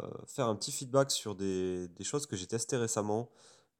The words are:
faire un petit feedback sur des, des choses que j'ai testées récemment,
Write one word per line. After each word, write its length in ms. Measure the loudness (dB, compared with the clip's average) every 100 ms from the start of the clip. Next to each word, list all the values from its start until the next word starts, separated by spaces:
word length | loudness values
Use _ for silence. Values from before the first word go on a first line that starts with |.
| -2 -8 -8
faire 200 | 0 2
un 80 | 2
petit 160 | -2
feedback 400 | -4 2 4 4
sur 240 | 2 -2 -2
des, 540 | 0 2 2 0 -4
des 160 | -6 -4
choses 200 | -2 -2
que 120 | -6
j'ai 100 | -2
testées 300 | -2 0 0
récemment, 520 | 0 0 2 0 0 -10 -20 -20 _